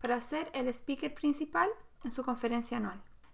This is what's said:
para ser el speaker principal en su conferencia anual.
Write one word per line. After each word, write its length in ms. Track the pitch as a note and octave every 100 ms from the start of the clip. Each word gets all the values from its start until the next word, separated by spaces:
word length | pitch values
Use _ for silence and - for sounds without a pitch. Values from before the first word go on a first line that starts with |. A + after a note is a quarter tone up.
para 200 | A#3 A#3+
ser 300 | A#3+ D4+ D#4+
el 140 | C4+ B3+
speaker 460 | A#3+ - C4+ D4 D4
principal 560 | D4 C#4+ D4+ E4 F#4 A4+ - -
en 80 | A#3
su 140 | A#3 B3+
conferencia 540 | A#3+ A#3 A#3 A#3 A#3
anual. 240 | G#3 F#3+ - - -